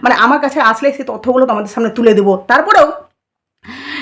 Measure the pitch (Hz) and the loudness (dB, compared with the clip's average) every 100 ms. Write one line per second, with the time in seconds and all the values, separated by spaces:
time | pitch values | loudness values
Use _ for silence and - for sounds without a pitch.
0 | 247 - 233 285 285 277 226 220 285 277 | -2 2 2 2 -2 0 0 0 -2 -4
1 | 247 220 240 254 254 208 208 - 226 226 | -8 -6 -2 0 2 0 -4 -4 -4 2
2 | 233 208 196 190 - 269 320 415 302 - | 2 4 2 0 0 0 2 2 2 0
3 | - _ _ _ _ _ 214 262 - 294 | -16 _ _ _ _ _ -20 -18 -14 -12